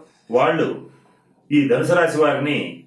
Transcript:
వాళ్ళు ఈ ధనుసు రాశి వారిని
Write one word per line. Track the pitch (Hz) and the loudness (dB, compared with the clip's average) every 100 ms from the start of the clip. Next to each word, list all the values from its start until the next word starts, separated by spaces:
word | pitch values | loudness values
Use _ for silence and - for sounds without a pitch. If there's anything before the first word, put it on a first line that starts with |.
| - _ - | -16 _ -4
వాళ్ళు | 117 147 165 - - - - _ _ _ _ - | 0 0 0 -4 -6 -14 -20 _ _ _ _ -2
ఈ | 147 135 | 0 2
ధనుసు | 120 - | 0 2
రాశి | 175 160 151 | 2 2 2
వారిని | 147 135 147 131 127 - | 0 0 -2 -4 -6 -12